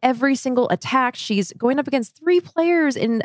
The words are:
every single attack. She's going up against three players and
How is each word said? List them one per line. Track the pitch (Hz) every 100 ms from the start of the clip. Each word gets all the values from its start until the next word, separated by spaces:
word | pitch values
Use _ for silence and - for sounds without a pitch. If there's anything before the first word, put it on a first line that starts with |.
every | 247 240 269 269
single | 269 247 247
attack. | 135 - 262 247 -
She's | - 208 190
going | - 240 269
up | 277
against | 269 226 -
three | 320 359
players | 349 - 339 339 302 254
and | 226 226